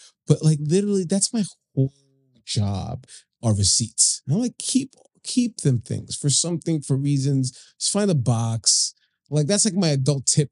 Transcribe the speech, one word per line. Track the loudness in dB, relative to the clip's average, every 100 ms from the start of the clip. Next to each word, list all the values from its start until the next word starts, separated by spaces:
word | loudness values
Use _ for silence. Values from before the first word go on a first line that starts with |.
| -20 _ 0
but, | 2
like, | 2 0
literally, | 2 0 2 0
that's | 0 -2 -2
my | -2 -4 -6 _
whole | -2 -2 -4 _ _ _ _
job | -6 -2 0 -2 -4 -8 -12 -20 -20 _
are | 0
receipts. | 2 2 0 0 0 0 0 -2
And | -2
I'm |
like, | -2 -4
"Keep, | -2 -2 -2 _ _ _
keep | -6 -2 -2 0
them | 0 0
things | -2 -8 -8 -6
for | 0
something, | 0 0 -2 -2 -2
for | 0 -2
reasons. | 0 0 2 0 0 -6 -18 -8
Just | -2
find | 0 2
a |
box." | 2 0 0 -2 -2 0 0 0 -6 _ _ -6
Like, | -2 0
that's, | 2
like, | 0
my | 2 0
adult | 2 0 0 0
tip | 0 0